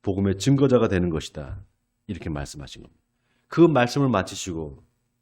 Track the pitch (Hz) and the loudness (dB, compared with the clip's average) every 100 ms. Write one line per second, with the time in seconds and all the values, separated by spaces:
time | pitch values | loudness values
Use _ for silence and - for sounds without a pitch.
0 | 101 95 98 98 139 139 139 120 113 92 | -4 0 0 0 2 2 4 4 4 0
1 | 87 78 - 80 69 67 - _ _ _ | 0 -2 -6 -12 -12 -14 -16 _ _ _
2 | - 87 92 73 71 76 65 - 69 _ | -14 -10 -8 -8 -10 -14 -18 -20 -20 _
3 | _ _ _ _ - - 170 135 120 143 | _ _ _ _ -4 4 6 6 2 2
4 | 139 101 92 98 95 80 76 67 _ _ | 2 0 -2 -8 -10 -8 -10 -14 _ _
5 | _ _ | _ _